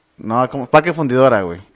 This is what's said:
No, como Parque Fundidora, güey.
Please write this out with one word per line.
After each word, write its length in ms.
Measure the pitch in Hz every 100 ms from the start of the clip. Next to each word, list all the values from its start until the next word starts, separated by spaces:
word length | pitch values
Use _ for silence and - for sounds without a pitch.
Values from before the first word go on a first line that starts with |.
| _ -
No, 320 | 92 117 127
como 180 | 143 123
Parque 260 | 151 165
Fundidora, 480 | 160 143 127 131 110
güey. 200 | 90 87 -